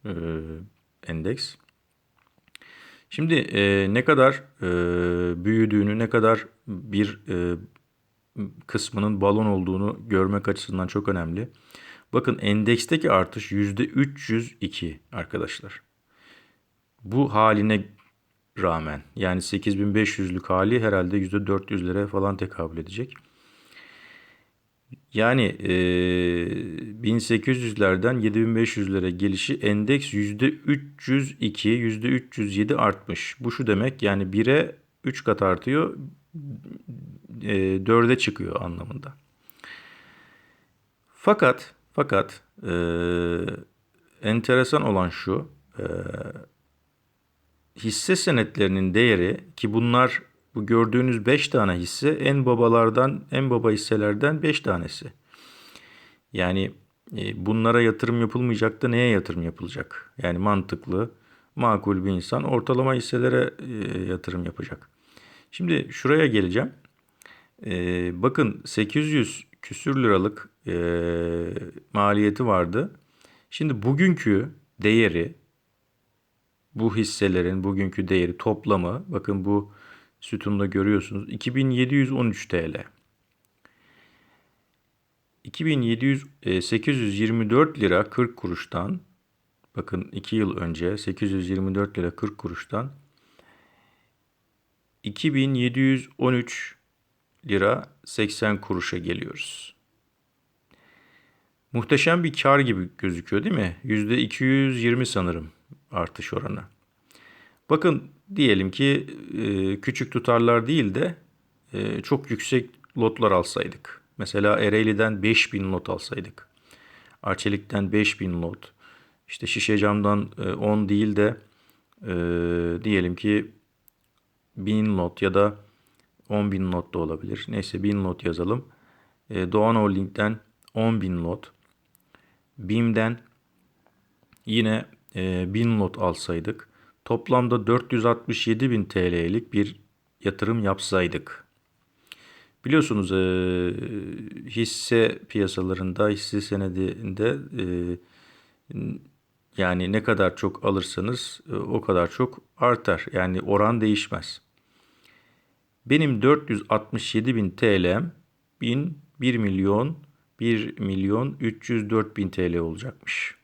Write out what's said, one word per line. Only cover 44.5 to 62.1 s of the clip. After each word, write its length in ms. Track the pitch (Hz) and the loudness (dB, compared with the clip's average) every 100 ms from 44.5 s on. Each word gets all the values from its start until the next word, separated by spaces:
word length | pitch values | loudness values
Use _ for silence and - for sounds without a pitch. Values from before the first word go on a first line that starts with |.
| 127 127 151 | 2 4 2
olan 280 | 131 98 90 | 2 2 0
şu, 420 | - - 104 156 - _ - | -4 -4 -4 -4 -16 _ -10
e, 40 | 90 87 92 95 - - - _ _ _ _ _ _ _ _ _ _ _ _ - | -8 -6 -8 -8 -10 -14 -18 _ _ _ _ _ _ _ _ _ _ _ _ -8
hisse 400 | 113 - - 185 | -6 -4 0 0
senetlerinin 800 | 190 131 107 - 98 95 95 | 2 2 0 2 2 2 2
değeri 500 | 92 120 101 90 - - - | 4 6 4 2 -2 -8 -6
ki 180 | 110 | -2
bunlar, 480 | 110 120 120 127 - - _ _ - | 0 2 4 4 0 -8 _ _ -8
bu 100 | 104 | 2
gördüğünüz 600 | 113 113 120 127 117 104 | 4 4 2 2 0 2
beş 220 | 139 143 | 2 2
tane 260 | 135 101 | 2 2
hisse 360 | 87 87 - 139 | 0 -2 -2 0
en 360 | 156 139 139 127 | 0 2 2 4
babalardan, 800 | 120 117 117 113 113 131 143 - | 4 6 6 6 4 2 0 -4
en 180 | 131 135 | -2 0
baba 220 | 120 113 | 2 2
hisselerden 680 | 107 - 110 104 104 143 156 | 0 0 0 2 2 0 0
beş 180 | 156 143 | 0 -2
tanesi. 540 | - 90 85 - - _ _ - - - - - - - - _ _ | -2 -2 -4 -10 -16 _ _ -20 -20 -20 -20 -20 -20 -20 -20 _ _
Yani, 380 | - 90 95 98 - _ _ - 107 | -2 0 0 -2 -6 _ _ -14 -8
e, 280 | 101 104 92 | -8 -6 -2
bunlara 360 | 110 113 117 | 2 4 6
yatırım 400 | 113 110 117 117 | 4 2 0 0
yapılmayacak 600 | 113 123 123 110 110 - | 0 0 0 2 0 0
da 60 | 123 | 0
neye 220 | 120 123 | 2 4
yatırım 340 | 104 87 85 | 2 0 -4
yapılacak? 680 | 82 - 90 - - - - - | -4 -6 -10 -10 -12 -12 -16 -8
Yani 200 | 90 87 | -4 0
mantıklı, 760 | 101 101 95 82 - 90 113 - _ _ _ - | 2 2 0 -8 -4 -4 -4 -8 _ _ _ -2
makul 500 | 120 101 101 95 | 0 2 0 0
bir 60 | 95 | 0